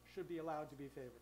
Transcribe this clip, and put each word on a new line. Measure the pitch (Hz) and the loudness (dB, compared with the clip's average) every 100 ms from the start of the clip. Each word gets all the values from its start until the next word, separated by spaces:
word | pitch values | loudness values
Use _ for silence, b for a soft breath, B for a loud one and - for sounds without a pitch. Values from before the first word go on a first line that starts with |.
| - | -6
should | - 165 | -2 0
be | 165 | 2
allowed | 160 151 151 | 4 4 2
to | 139 | -2
be | 139 | -4
favored. | 143 127 117 | -2 -4 -6